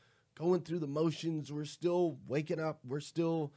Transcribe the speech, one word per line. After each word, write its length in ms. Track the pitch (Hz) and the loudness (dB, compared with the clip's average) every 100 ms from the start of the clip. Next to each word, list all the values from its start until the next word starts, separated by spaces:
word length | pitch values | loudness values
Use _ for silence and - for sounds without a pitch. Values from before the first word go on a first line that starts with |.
| _ _ _ - | _ _ _ -2
going 240 | 170 185 | 2 2
through 160 | 147 170 | 2 -2
the 100 | 143 | 0
motions. 640 | 147 165 - 165 156 131 | 2 2 2 -2 -2 -4
We're 140 | 147 147 | -6 -6
still 540 | - 175 180 170 131 101 | -2 2 4 2 0 -2
waking 320 | 143 156 160 | -2 0 -2
up. 200 | 156 151 123 | -2 -4 -6
We're 140 | 143 | -6
still 520 | - 160 165 165 143 | -4 0 2 2 -2